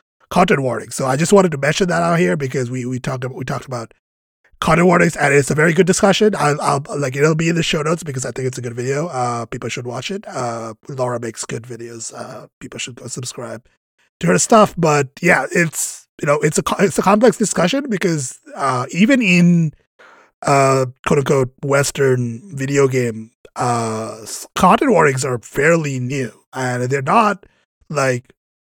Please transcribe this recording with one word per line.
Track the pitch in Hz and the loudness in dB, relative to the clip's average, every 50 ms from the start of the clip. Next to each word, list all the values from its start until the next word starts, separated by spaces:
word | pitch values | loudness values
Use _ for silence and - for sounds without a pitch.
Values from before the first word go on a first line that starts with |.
| _ _ _ _ _ _ | _ _ _ _ _ _
content | - 180 180 175 165 143 | 2 2 4 4 2 0
warnings. | 135 123 117 110 - - - | 0 -2 -4 -4 -6 -8 -8
So | - 135 | -4 -2
I | 131 131 | -2 0
just | 143 165 - | 0 2 6
wanted | 208 196 185 180 | 6 6 6 4
to | 156 139 | 2 0
mention | 139 147 156 - 202 175 | -2 -2 0 0 0 0
that | 170 170 | 0 0
out | 170 170 170 165 | 0 2 2 2
here | 180 180 180 | 2 0 0
because | 156 139 127 131 143 123 120 | -2 -4 -4 -4 -4 -4 -4
we, | 127 131 120 | -6 -6 -6
we | 123 127 123 | -6 -6 -6
talked | - 131 131 127 127 | -6 -6 -6 -6 -8
ab-, | 123 | -10
we | 127 - 131 | -10 -8 -8
talked | 123 143 131 - | -6 -6 -8 -8
about | - 131 120 113 - _ _ _ _ _ _ _ _ _ _ _ _ _ _ | -10 -10 -10 -10 -12 _ _ _ _ _ _ _ _ _ _ _ _ _ _
content | - - 160 165 175 | 0 2 4 6 6
warnings, | 185 175 175 170 170 - | 6 6 4 4 2 2
and | - 147 143 | 0 2 4
it's | 139 143 135 - | 4 4 4 2
a | 139 | 2
very | 151 151 175 | 2 2 4
good | 160 165 185 | 4 4 4
discussion. | 170 175 - - 196 180 - 214 214 202 | 2 2 4 4 2 4 4 2 2 2
I'll, | - 151 147 143 151 | 2 0 0 0 0
I'll, | - 147 143 143 147 - 156 147 | -2 -2 -2 -2 -4 -6 -6 -4
like, | 143 131 123 | -4 -4 0
it'll | 139 143 160 160 | 2 2 2 2
be | 160 165 165 | 2 0 0
in | 170 | 0
the | 165 | 0
show | 160 - - 160 | -2 -2 -2 -2
notes | 147 156 175 170 | -2 -2 -2 -4
because | - 151 131 131 127 | -6 -8 -8 -8 -8
I | 127 | -8
think | - - 127 127 | -6 -6 -6 -6
it's | 127 - | -6 -6
a | |
good | 120 120 117 | -8 -8 -8
video. | 123 120 131 139 147 160 | -6 -4 -4 -4 -4 -4
Uh, | 175 135 131 123 123 120 117 117 | -4 -4 -4 -4 -2 -4 -6 -6
people | - - 120 - 117 | -8 -10 -10 -8 -8
should | - 139 120 | -8 -8 -8
watch | 123 120 123 - - | -8 -10 -8 -8 -8
it. | 185 220 - | -10 -10 -10
Uh, | 214 185 135 123 120 117 117 113 113 110 - _ - | -10 -8 -6 -6 -6 -6 -8 -10 -12 -14 -16 _ -12
Laura | 143 127 127 123 120 117 | -6 -4 -4 -4 -4 -6
makes | 120 117 110 - - | -6 -8 -10 -10 -10
good | - 131 120 | -10 -10 -10
videos. | 113 123 120 113 117 117 117 117 - - | -10 -12 -14 -14 -14 -14 -14 -14 -14 -14
Uh, | - 120 113 110 110 107 120 - _ _ | -14 -14 -16 -16 -16 -18 -20 -20 _ _
people | - 123 - - | -18 -16 -12 -12
should | - 135 120 | -12 -12 -14
go | - - | -16 -14
subscribe | 117 - - 120 - - - 120 113 - 120 - _ _ _ _ _ _ _ _ _ _ _ | -12 -12 -10 -12 -12 -12 -12 -12 -12 -12 -14 -16 _ _ _ _ _ _ _ _ _ _ _
to | 170 | 0
her | 165 180 165 | 0 2 2
stuff. | - - 240 220 208 - - | 4 4 6 6 6 4 2
But | - 165 156 147 147 139 131 _ - | 0 2 2 2 2 0 -2 _ 0
yeah, | 175 175 175 - 131 - | 2 4 4 4 2 0
it's, | - 277 185 156 - - - - - - - _ _ - | 0 0 0 0 -2 -6 -8 -8 -10 -14 -20 _ _ -4
you | - | 0
know, | 147 143 151 | 0 2 2
it's | 151 156 151 - | 2 0 0 -2
a | |
co-, | 165 - 208 - 196 | -2 -2 0 0 0
it's | 185 - - | 0 0 0
a | |
complex | - 185 202 214 240 233 175 | 2 2 4 6 4 4 4
discussion | - 220 180 - - 170 180 - 285 294 277 | 2 -2 -2 0 0 0 0 0 -2 -2 -4
because, | 214 175 - 180 165 151 131 - - - _ - - | -4 -2 0 -2 -2 -2 -4 -8 -12 -16 _ -16 -8
uh, | - 113 113 120 123 120 - | -4 -2 -2 -2 -2 -4 -4
even | - 170 208 220 277 254 | 0 2 4 4 4 4
in, | 233 185 180 175 175 175 175 170 165 151 - _ _ _ _ _ - - _ _ _ _ _ _ | 4 4 4 4 6 6 4 4 2 0 -4 _ _ _ _ _ -20 -20 _ _ _ _ _ _
uh, | - 147 139 139 135 135 135 135 131 127 - _ - | -2 0 2 4 4 4 2 2 0 -2 -6 _ -2
quote | - 160 147 | 0 0 0
unquote | 135 - 147 135 131 131 - _ | 2 2 2 2 0 -2 -4 _
Western | - 139 135 139 139 - - - 139 131 127 123 123 120 113 117 202 202 170 | -2 0 0 2 0 0 0 0 2 2 2 0 0 -4 -6 -10 -14 -14 -10
video | 135 135 139 139 139 139 131 | -8 -4 -2 2 2 2 2
game, | 127 127 123 117 107 110 110 113 _ _ - _ _ | 2 0 -2 -2 -4 -8 -12 -16 _ _ -20 _ _
uh, | - 110 117 117 117 117 113 110 110 110 110 - 113 | -4 -2 -2 -2 -2 -2 -4 -4 -6 -8 -10 -12 -14
s-, | - - - - - - _ | -14 -14 -14 -14 -14 -10 _
content | - 196 180 196 - 330 277 | 2 4 4 6 4 4 2
warnings | 214 170 160 143 135 131 139 | 4 4 4 4 2 0 -2
are | 135 123 113 | -4 -4 -6
fairly | - - - 139 139 160 170 165 151 143 135 131 | -8 -6 -2 0 2 4 2 2 0 -4 -6 -6
new, | 123 123 143 139 127 110 - _ _ _ | -6 -4 -4 -6 -6 -8 -10 _ _ _
and | - 131 127 127 123 123 123 | -8 -6 -4 -4 -4 -4 -4
they're | 127 139 143 | -2 -2 -2
not, | 135 151 185 233 220 208 196 185 - _ _ _ _ _ _ _ _ - | -2 0 2 2 2 2 -2 -4 -10 _ _ _ _ _ _ _ _ -6
like, | 156 143 139 131 127 123 - _ _ _ _ _ _ _ _ | -2 0 0 0 -2 -4 -8 _ _ _ _ _ _ _ _